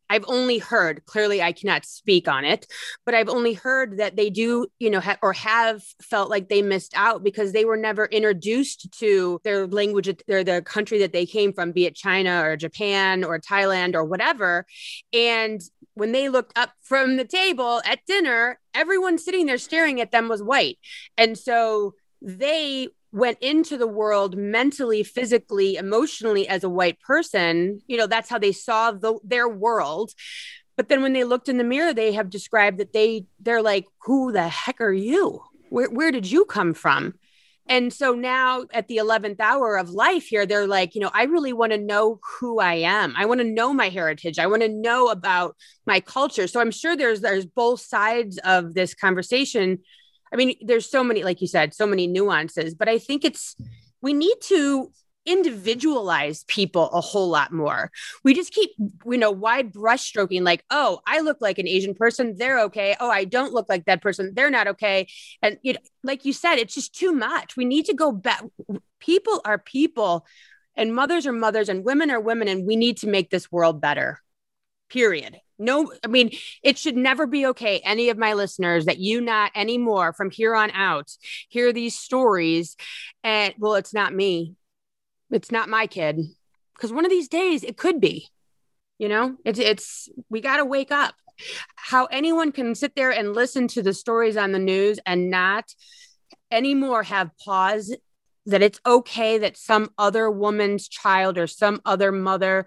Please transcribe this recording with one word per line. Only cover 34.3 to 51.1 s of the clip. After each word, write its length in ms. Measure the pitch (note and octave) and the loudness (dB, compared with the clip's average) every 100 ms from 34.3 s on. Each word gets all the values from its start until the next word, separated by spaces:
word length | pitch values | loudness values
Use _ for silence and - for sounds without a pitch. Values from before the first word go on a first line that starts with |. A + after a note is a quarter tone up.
the 160 | G3+ E3 | 0 -2
heck 320 | - - - | -2 -6 -2
are 120 | A3 | 0
you? 500 | F#3+ G#3+ E4+ E4 - - _ - | 0 0 2 0 -2 -16 _ -6
Where, 200 | A#3+ B3 | -2 -2
where 220 | A#3 D#4+ | 0 0
did 180 | C4 F#3 | 0 2
you 140 | C#4+ | 2
come 280 | G#4 G#3 F3 | 2 2 0
from?" 420 | D#3 D#3+ C#3+ D3 - _ _ _ _ - | 0 2 2 0 -10 _ _ _ _ 0
And 260 | B3+ B3 | 0 0
so 220 | - C4+ | -2 0
now 520 | B3 B3+ B3+ B3+ B3+ B3+ | 0 0 0 0 0 -4
at 140 | A#3 - | -6 -4
the 120 | A3 | -2
eleventh 420 | G#3+ A3 G#3 G3 | 0 0 0 -2
hour 360 | G#3+ C4+ A#3+ G3 | 0 2 2 0
of 140 | F3 | -2
life 360 | F#3+ C#4+ F4+ - | 0 2 2 0
here, 200 | G#3+ G3 | -2 2
they're 220 | G#3 G3+ | 0 2
like, 260 | G3 F3+ | 0 0
you 60 | G#3+ | -2
know, 100 | G3 | -2
"I 120 | G#3 | 0
really 280 | B3+ E4+ C#4 | 2 2 -2
wanna 260 | A#3 A3+ G#3+ | 0 0 0
know 420 | G#3 G#3 A3 A3 - - | 0 2 2 0 -12 -10
who 220 | B3 A3+ | -4 0
I 140 | F3+ | 2
am. 400 | E3+ E3 G#3 F3 B2+ | 2 0 2 0 0
I 100 | G#3 | 0
wanna 180 | B3 | 0
know 300 | A#3 A3 A#3+ | 0 0 0
my 140 | C#4 G3+ | 2 0
heritage. 500 | F3+ D#3+ D3+ E3+ D#3 | 0 -4 -2 -6 -2
I 80 | E3+ | 0
wanna 220 | A3 A3 | 2 0
know 400 | G#3+ A3+ B3 B3 | -2 0 2 2
about 480 | G3 F#3+ F3+ F3 - - _ | 2 0 0 -2 -8 -20 _
my 140 | - F#3+ | 0 0
culture." 480 | - C4 C#4 - F3+ | 0 -2 -2 0 -2
So 140 | A#3+ | 0
I'm 100 | A#3 | -2
sure 260 | - E4 E4 | -2 -4 0
there's, 260 | B3+ G#3+ | 0 0
there's 220 | G#3 G3 | 0 -2
both 360 | F#3 - A#3 B3 | -2 0 0 0
sides 580 | - A3 G#3 A#3+ G#3+ F#3 | -2 -2 0 0 -4 -4
of 300 | F#3 F#3 E3+ | 2 2 2
this 200 | E3+ F3+ | -2 -2
conversation. 840 | - G3 F#3 F3+ B3 C#4 A3+ F#3 F#3 _ _ _ _ - | 0 0 0 0 -2 0 0 0 -2 _ _ _ _ -8
I 40 | A3+ | 0
mean, 180 | B3+ - | 0 0
there's 280 | A3 A3+ G#3+ | 0 0 2
so 140 | C4+ | 0
many, 220 | B3 | 2